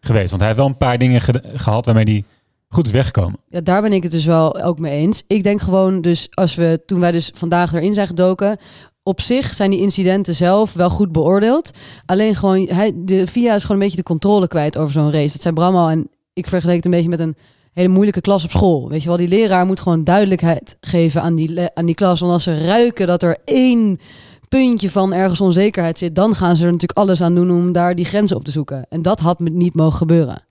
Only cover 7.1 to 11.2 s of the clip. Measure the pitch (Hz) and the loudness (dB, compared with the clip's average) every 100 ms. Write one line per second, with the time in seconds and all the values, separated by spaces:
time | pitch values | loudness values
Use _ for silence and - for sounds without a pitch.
7.1 | 170 156 - 170 175 175 165 175 208 196 | 0 -4 -8 -2 0 0 -2 -2 -2 -2
8.1 | 175 185 185 202 214 - - - _ - | 0 0 2 -2 -4 -10 -20 -20 _ -6
9.1 | 190 - 247 269 - 196 196 196 185 185 | -6 -2 -2 -2 -2 0 0 -2 0 0
10.1 | 190 190 151 175 196 214 170 185 - 202 | 0 -2 0 2 2 0 0 0 0 0
11.1 | 160 | 0